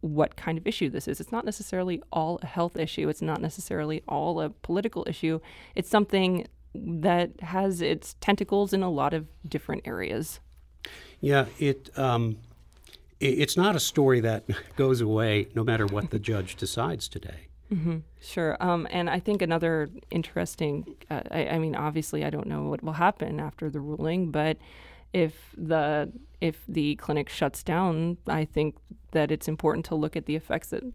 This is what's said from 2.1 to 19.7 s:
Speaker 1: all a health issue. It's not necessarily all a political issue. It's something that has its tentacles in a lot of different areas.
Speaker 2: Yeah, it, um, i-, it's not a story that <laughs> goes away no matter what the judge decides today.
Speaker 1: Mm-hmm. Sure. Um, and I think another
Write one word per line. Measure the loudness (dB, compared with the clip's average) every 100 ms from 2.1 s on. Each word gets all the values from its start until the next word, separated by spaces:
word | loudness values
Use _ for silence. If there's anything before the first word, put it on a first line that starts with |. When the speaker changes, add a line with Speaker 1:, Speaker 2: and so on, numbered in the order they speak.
Speaker 1:
all | -2 -2 -4
a | -6
health | -2 -2 0
issue. | -4 0 -2
It's | 0
not | -2 -2
necessarily | -4 -6 -6 -4 -2 -4 -4
all | -2 -2 -2
a | -4
political | -6 -4 -2 -2 -4 -6
issue. | -2 -2 -2 -6 -20 -10
It's | -6 2
something | 4 4 4 4 2 -2 -14 -14
that | -10 -6 0 4 4 2 -4
has | -4 2 2 2
its | 0 0 -4 -4
tentacles | 2 2 4 2 4
in | 2
a | 2
lot | 2 2
of | 0 -4 -12 -6
different | -6 -4 -8 -6
areas. | -6 -4 -4 -4 -8 -18 -20 -20 -18 -18 -16 -20 -4
Speaker 2:
Yeah, | 4 4 4 2
it, | 2 2 -4 -2
um, | 2 2 2 -2 -10 -20 -20 -20 -20 -20 -20 -2
i-, | 2 4
it's | 2 4
not | 4
a | 4
story | 2 4 6 6
that | 4 0 -2 -4
<laughs> | -4 0
goes | 4 4
away | 4 4 4 2 2
no | 0
matter | 2 4 2
what | 0 -2
the | -2
judge | 0 -2 -2 -4
decides | -6 -2 -2 -2 -6
today. | -10 -12 -14 -16 -20 -4
Speaker 1:
Mm-hmm. | -2 0 -2 -6 -18
Sure. | -8 -2 0 2
Um, | 2 2 0
and | -2 0
I | 0
think | 0 0
another | 2 2 4